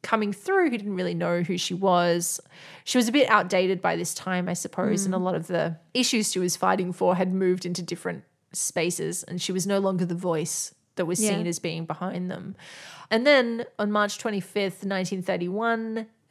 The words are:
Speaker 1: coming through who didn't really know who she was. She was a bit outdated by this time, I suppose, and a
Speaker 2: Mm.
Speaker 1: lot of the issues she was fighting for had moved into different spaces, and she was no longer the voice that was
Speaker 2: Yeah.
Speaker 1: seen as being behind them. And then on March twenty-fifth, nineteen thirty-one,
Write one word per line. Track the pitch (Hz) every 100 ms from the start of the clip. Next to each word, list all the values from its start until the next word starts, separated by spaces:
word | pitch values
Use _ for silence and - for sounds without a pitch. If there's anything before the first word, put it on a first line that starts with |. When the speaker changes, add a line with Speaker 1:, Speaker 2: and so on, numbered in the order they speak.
Speaker 1:
coming | - 220 208
through | 196 - 392 330
who | 233
didn't | 202 185
really | 180
know | 170 170 175
who | 175 180
she | -
was. | 180 196 175 175 170 170 - - - - -
She | - 254
was | 226
a |
bit | 285 262
outdated | 214 185 185 185 185
by | 175 170
this | 175
time, | - 185 180 180
I |
suppose, | 175 - - 196 208
and | 196
a | 185
Speaker 2:
Mm. |
Speaker 1:
lot | 185
of | 165 165
the | 170 160 160 _
issues | 247 247 226 214
she | 185
was | 180 -
fighting | 190 185 180
for | 175 180 180
had | 180
moved | 190 185 180 180
into | 180
different | 170 170 185 170 - _ _
spaces, | - - 180 170 175 160 180
and | - 180
she | -
was | 185 185
no | 196
longer | 196 185 180
the |
voice | 175 180 160 170 - - - _ -
that | 170
was | 180
Speaker 2:
Yeah. | 214
Speaker 1:
seen | 175 175
as | 170
being | 170 160
behind | 160 156 180 175 180
them. | - 190 - - - - - -
And | 226 269
then | 277 240 233 - -
on | 208
March | 208 208 -
twenty-fifth, | 233 202 185 208 196 190
nineteen | 196 196 185 190
thirty-one, | 180 180 175 196 233 226 226 220 220 _ -